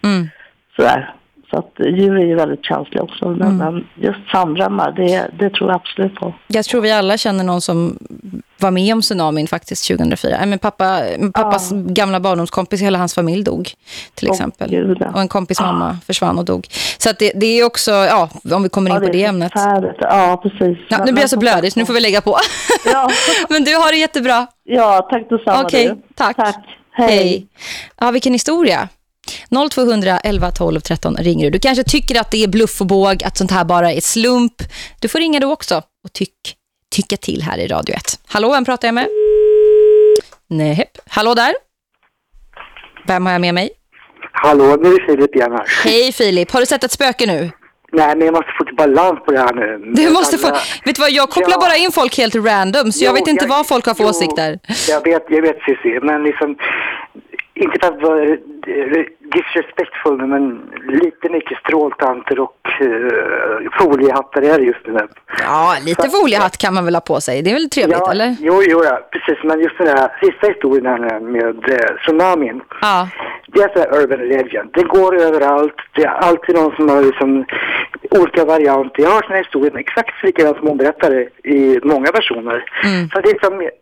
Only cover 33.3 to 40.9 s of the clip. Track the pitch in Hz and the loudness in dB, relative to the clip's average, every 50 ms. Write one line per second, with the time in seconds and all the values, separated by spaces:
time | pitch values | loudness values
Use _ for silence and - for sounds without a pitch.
33.3 | - - 190 185 190 185 175 165 180 175 175 170 156 147 - - - 220 226 247 | -6 -4 -4 0 0 0 2 2 2 2 2 2 0 0 -4 -2 -2 0 0 2
34.3 | 247 247 240 233 _ - - - - - - - - - - 220 - 320 330 330 | 2 2 2 0 _ -6 -14 -14 -14 -18 -20 -20 -12 -6 -6 -4 -2 0 0 0
35.3 | 302 285 269 269 311 - - - - - - _ _ _ _ 190 _ - 196 - | 0 0 0 0 -2 -4 -4 -6 -6 -6 -6 _ _ _ _ -16 _ -8 -8 -8
36.3 | _ _ _ - - _ _ _ _ _ _ _ - - - _ - - - - | _ _ _ -20 -20 _ _ _ _ _ _ _ -4 -4 -2 _ -6 -6 -6 -8
37.3 | 78 - 151 156 92 85 87 - - 80 - - - - - - - - _ _ | -8 -6 -4 -4 -4 -4 -4 -2 -2 -4 -2 -4 -6 -6 -6 -8 -10 -10 _ _
38.3 | - 208 214 233 285 277 254 - 254 240 - 233 226 240 254 427 427 427 427 427 | -4 -2 0 2 2 0 0 -2 -4 -2 -2 -2 -2 -2 -2 -2 -2 0 2 2
39.3 | 427 427 427 427 427 427 427 427 427 427 427 427 427 427 427 427 427 427 - - | 4 4 4 4 4 4 4 4 4 4 4 4 2 2 4 2 0 0 0 -2
40.3 | - _ _ _ 170 156 156 151 147 165 - _ | -20 _ _ _ -4 -2 -2 0 0 -2 -4 _